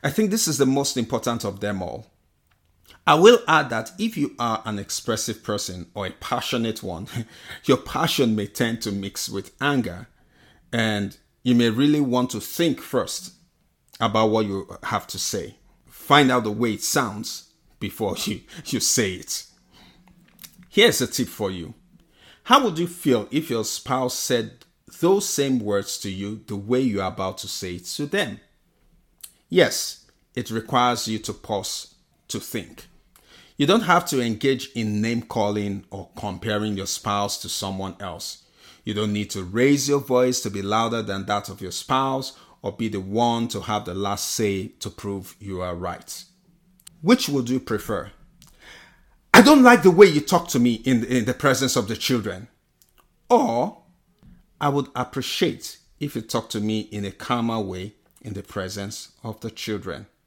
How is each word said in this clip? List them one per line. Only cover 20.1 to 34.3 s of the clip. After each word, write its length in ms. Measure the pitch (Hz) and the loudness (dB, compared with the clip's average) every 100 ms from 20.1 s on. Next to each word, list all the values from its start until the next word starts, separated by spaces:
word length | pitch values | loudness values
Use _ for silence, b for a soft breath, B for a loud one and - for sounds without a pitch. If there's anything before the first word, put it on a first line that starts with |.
| _ _ _ - - - | _ _ _ -20 -20 -4
Here's 320 | - 226 - | 4 4 4
a 80 | 123 | -2
tip 200 | - 123 | -4 -6
for 240 | - 104 | -4 -6
you. 240 | 95 80 113 _ _ b b b b | -6 -12 -16 _ _ b b b b
How 200 | - 254 | 2 4
would 160 | 254 160 | 4 -2
you 80 | 175 | -4
feel 400 | - - 120 101 | -2 2 2 2
if 200 | 143 160 | -6 -2
your 140 | 117 107 | -4 -4
spouse 500 | - - 131 127 - | -8 -4 -2 -2 -4
said 500 | - 120 113 - _ _ - - | -2 -2 -2 -10 _ _ -20 -2
those 300 | 170 196 202 | 2 2 2
same 300 | - 139 127 | -2 0 0
words 400 | 104 101 95 - | 0 -2 -2 -8
to 100 | 104 | -8
you 320 | 95 98 107 - | -6 -8 -8 -10
the 80 | 101 | -10
way 240 | 101 123 | 0 2
you 200 | 135 98 | 2 0
are 100 | 95 | -4
about 260 | 87 95 90 | -4 -6 -6
to 80 | - | -10
say 280 | - 92 90 | -10 -8 -10
it 100 | - | -10
to 220 | - 147 | -8 -4
them? 320 | 196 147 101 _ _ _ _ _ _ _ _ - b b | -2 -4 -8 _ _ _ _ _ _ _ _ -20 b b
Yes, 580 | 180 135 - - - _ _ _ | 4 4 2 -8 -10 _ _ _
it 160 | - 107 | -10 -6
requires 580 | 110 110 131 123 117 - | -6 0 2 2 2 -2
you 120 | 110 | -6
to 140 | - | -6
pause 600 | 101 - 104 98 - - _ _ _ _ | -10 -6 -6 -4 -10 -12 _ _ _ _
to 120 | 113 | -10
think. 480 | - 117 87 - - _ _ _ b b b b | -8 -10 -10 -18 -20 _ _ _ b b b b
You 80 | 143 | 2
don't 160 | 208 | 4
have 240 | 180 175 175 | 6 2 4
to 140 | 139 | 0
engage 480 | 120 | 0